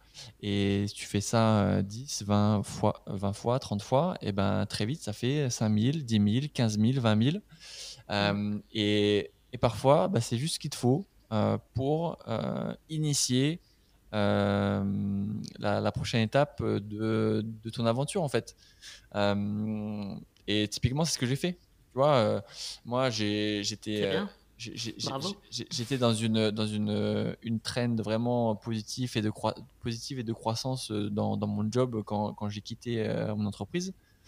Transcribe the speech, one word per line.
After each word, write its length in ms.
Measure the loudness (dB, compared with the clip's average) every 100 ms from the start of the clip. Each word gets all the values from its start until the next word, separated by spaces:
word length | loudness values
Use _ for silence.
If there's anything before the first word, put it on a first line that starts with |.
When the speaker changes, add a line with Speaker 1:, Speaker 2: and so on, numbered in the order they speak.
| _ -20 -20 -10
Speaker 1:
Et 440 | -4 0 2 2 -2
si 80 |
tu 120 | -6 -4
fais 140 | -2
ça, 420 | 2 4 4 4
euh, 180 | 4 2
dix, 400 | 0 -6 -8 -8
vingt 400 | 0 4 4 2
fois, 400 | -2 0 0 0 -8
vingt 240 | -4 -2
fois, 260 | -2 0 -2
trente 240 | -2 -6
fois, 340 | 2 2 2 -2
et 100 | -2
ben, 340 | 0 2 2 -2
très 200 | -2 -2
vite, 160 | -2
ça 100 | -6
fait 380 | -4 0 0 0
cinq 200 | 0 2
mille, 340 | 4 2 0
dix 160 | 2 4
mille, 320 | 4 2 0
quinze 260 | 0 0 4
mille, 220 | 4 4
vingt 160 | 4 6
mille. 260 | 4 2 -6 -20 -18 -16 -14 -16 -4
Euh, 220 | 2 2
Speaker 2:
Mm. 300 | 2 0 -4 -4
Speaker 1:
et, 600 | 0 2 4 4 4 0 _ _
et 60 | -2
parfois, 480 | 0 2 4 6 4
bah, 120 | 0
c'est 180 | 0 -2
juste 160 | -4
ce 40 | -6
qu'il 100 | -8
te 60 | 0
faut, 280 | 2 2 -2 _ -4
euh, 260 | 0 2 0 -4
pour, 440 | -4 -2 0 -2 -8 -6
euh, 440 | -4 -4 -4 -4 -8 -8
initier, 720 | -2 0 0 2 2 2 -2 _ _ _ _ -6
euh, 1080 | 0 2 4 4 2 2 0 0 -2 -2 -2 -2 -4 -8 -4
la, 220 | -2 2
la 100 | 0
prochaine 280 | -2 -2 0
étape 420 | 2 2 2 0
de, 800 | -2 -2 -4 -4 0 2 2 0
de 260 | -2 -8 -10
ton 160 | -2 0
aventure, 360 | 2 0 -2
en 60 | 0
fait. 260 | 0 -4 -20 -20 -20 -20 -20 -8 0
Euh, 960 | 0 2 -2 -2 -4 -4 -6 -6 -8 -10 -14 _ -2
et 220 | 0 0
typiquement, 360 | -2 -2 0
c'est 100 | -2
ce 40 | 0
que 80 | -2
j'ai 80 | 0
fait. 160 | -2
Tu 440 | -6 _ _ _ 2
vois, 160 | 4 6
euh, 240 | 4 2 -4 -14 -12 -12
moi, 260 | -4 0 0
j'ai, 520 | 0 0 0 0 -2
j'étais, 320 | -4 -6 -4 -2
Speaker 2:
C'est 100 | 0
Speaker 1:
euh, 40 |
Speaker 2:
bien. 200 | 0 -4 -10 _ -16
Speaker 1:
j'ai, 180 | -12 -8
j'ai, 180 | -10 -6
j'ai, 100 | -6
Speaker 2:
Bravo. 280 | -6 -6 -10 -12
Speaker 1:
j'ai, 160 | -12 -8
j'étais 280 | -6 -2 2
dans 140 | 4
une, 360 | 4 2 4 2
dans 160 | 2 -2
une, 680 | 0 0 0 0 0 -2 -4
une 180 | -4 -4
trend 340 | -2 -2 0 0
vraiment 580 | 0 0 0 2 0 0
positive 600 | -4 -6 -6 -6 -2 0
et 60 |
de 80 | -2
croi-, 240 | 0 -2 -2 -12 _
positive 380 | -8 -6 -8 -8
et 60 |
de 80 | -6
croissance, 560 | -4 -2 -2 -2 -4 -4
euh, 180 | -4 -2
dans, 260 | -2 0 0
dans 80 | -2
mon 240 | -2 0
job 320 | 0 0 -2
quand, 280 | -4 -2 -4
quand 140 | -4 -8
j'ai 100 | -8
quitté, 460 | -10 -10 -6 -2 -2
euh, 280 | -2 -2
mon 120 | -2 -2
entreprise. 480 | -4 -6 -6 -6 -10 _ _